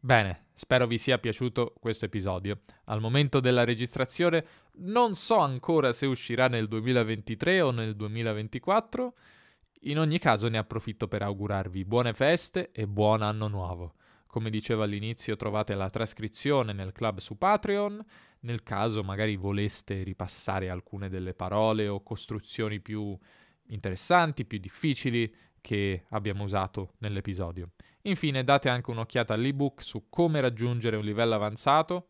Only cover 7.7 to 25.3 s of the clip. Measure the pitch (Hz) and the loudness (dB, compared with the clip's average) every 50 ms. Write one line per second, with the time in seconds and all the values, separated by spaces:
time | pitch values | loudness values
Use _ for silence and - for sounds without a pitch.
7.7 | 123 117 113 110 107 104 107 104 107 113 117 113 107 107 107 110 - 123 - - | 2 0 -2 -4 -4 -4 -6 -6 -4 -2 -2 -2 -2 -2 -4 -6 -8 -8 0 2
8.7 | 190 220 220 220 - - 254 247 247 _ _ - - - _ _ _ _ _ _ | 2 2 2 0 -6 -6 -6 -6 -6 _ _ -20 -20 -20 _ _ _ _ _ _
9.7 | _ _ - - 147 151 160 156 151 175 - 151 117 101 104 117 113 110 107 - | _ _ -6 -4 0 2 2 2 2 2 4 4 4 4 4 0 0 0 -2 -2
10.7 | - 110 - - 107 _ - 101 - 107 98 101 101 98 101 101 101 95 95 95 | -4 -6 -4 -6 -6 _ -4 -4 -2 -2 -2 -2 -4 -4 -4 -2 -2 -2 -2 -4
11.7 | 90 95 95 95 107 120 123 120 110 - 131 143 165 170 - - _ 190 175 - | -4 -6 -4 0 2 2 2 2 0 2 4 4 4 2 0 -4 _ -6 -6 -6
12.7 | _ - 107 101 101 101 107 107 107 110 107 104 107 107 107 107 104 98 92 87 | _ -6 -6 -4 0 2 4 6 6 4 4 0 0 0 -2 -2 -2 -4 -4 -4
13.7 | 92 85 87 85 - _ _ _ _ _ _ _ - 120 113 113 107 110 104 - | -6 -8 -8 -12 -14 _ _ _ _ _ _ _ -6 -4 -4 -2 -2 -4 0 0
14.7 | 120 110 107 104 101 104 104 110 117 - - - 110 101 - 110 101 107 104 - | 0 0 2 0 -2 -2 -4 -6 -6 -6 -4 -4 -4 -2 -2 -2 -2 -2 -2 0
15.7 | 104 98 95 95 - - 113 107 - - 110 107 - - - 143 147 139 123 107 | -2 -2 -2 -2 -2 -2 -4 -4 -4 -8 -8 -8 -8 -4 0 2 2 2 2 0
16.7 | 104 98 95 95 95 - 117 110 104 95 - - 107 101 - 190 208 208 - 208 | -4 -6 -6 -8 -8 -4 -2 -2 -2 -4 -8 -12 -8 0 2 2 2 4 2 0
17.7 | 202 202 208 208 202 208 214 _ - - - _ _ _ - 120 120 110 - - | 0 0 0 -2 -4 -8 -16 _ -20 -20 -20 _ _ _ -8 -6 -6 -6 -6 -6
18.7 | 113 98 104 117 110 107 101 98 95 98 107 107 107 98 92 98 101 101 104 104 | -2 0 0 0 0 -2 -2 -4 -2 0 0 0 0 -2 -2 -2 0 0 0 -2
19.7 | - - - - 101 98 95 95 95 _ 98 95 - - - - 98 95 92 92 | -2 -6 -8 -8 -6 -6 -4 -6 -6 _ -8 -8 -8 -10 -6 -4 -4 -2 -2 -4
20.7 | 92 90 - _ - 98 101 95 92 92 92 92 90 _ 92 92 98 104 110 110 | -6 -8 -10 _ -10 -8 -8 -6 -6 -6 -6 -6 -6 _ -6 -2 0 2 4 4
21.7 | 110 110 107 104 101 98 98 - 113 104 - - 107 107 - - - - 113 107 | 4 2 0 0 -2 -4 -6 -8 -10 -10 -8 -8 -8 -10 -8 -10 -6 -4 -4 -4
22.7 | 104 104 95 - 104 107 104 104 98 92 _ _ _ _ _ _ _ _ _ _ | -4 -6 -8 -8 -8 -6 -6 -6 -8 -10 _ _ _ _ _ _ _ _ _ _
23.7 | 113 101 - 98 92 92 - - 175 180 170 160 143 - 131 - 117 104 95 95 | -12 -8 -6 -6 -6 -6 0 4 4 4 4 4 0 -6 -8 -8 -8 -10 -10 -10
24.7 | - - - 160 139 - - 139 117 120 113 110 | -14 -4 -2 -2 -2 0 -2 -2 0 0 0 -2